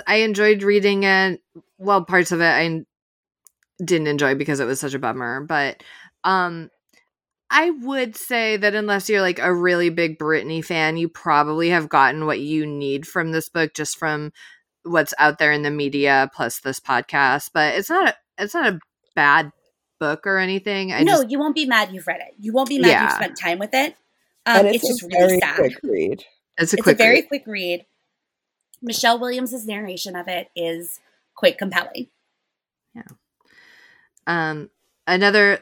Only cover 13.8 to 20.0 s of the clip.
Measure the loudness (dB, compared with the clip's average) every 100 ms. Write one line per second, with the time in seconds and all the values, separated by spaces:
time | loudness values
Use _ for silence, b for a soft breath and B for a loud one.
13.8 | -8 -6 -4 -4 -8 B B B _ _
14.8 | -2 0 0 2 2 4 2 2 -2 -4
15.8 | -4 0 2 2 2 -4 -6 -6 -8 -8
16.8 | -4 -4 -2 0 2 0 -2 0 2 0
17.8 | -2 0 0 -2 _ -10 -8 -2 -2 -2
18.8 | -10 _ _ 0 4 4 0 -10 _ _
19.8 | _ _